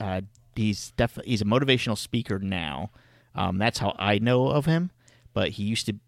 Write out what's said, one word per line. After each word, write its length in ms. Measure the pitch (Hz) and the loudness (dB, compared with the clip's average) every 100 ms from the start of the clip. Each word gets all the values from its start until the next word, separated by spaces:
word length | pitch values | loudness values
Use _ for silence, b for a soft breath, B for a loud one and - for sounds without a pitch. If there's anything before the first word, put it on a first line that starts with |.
uh, 220 | 104 92 95 _ _ - | -4 -4 -6 _ _ -2
he's 340 | 107 101 - | 0 0 -4
def-, 260 | - 120 - | -2 -2 -2
he's 160 | - 117 | -2 0
a 60 | 104 | 2
motivational 500 | 123 135 127 120 107 | 2 4 2 2 -4
speaker 420 | - 120 - 98 | -2 -4 -2 -2
now. 520 | 98 92 80 69 101 b b b b | -2 -2 -4 -4 -8 b b b b
Um, 240 | - 95 92 | -4 -2 0
that's 200 | 113 - | 0 0
how 160 | 101 - | -2 -2
I 200 | 101 104 | 2 2
know 300 | 117 127 135 | 4 4 4
of 180 | 147 147 | 2 2
him, 240 | 165 180 - b b b | 2 0 -8 b b b
but 180 | - 92 | -2 -2
he 120 | 104 | -2
used 220 | 104 113 - | -2 -2 -4
to 80 | 104 | -6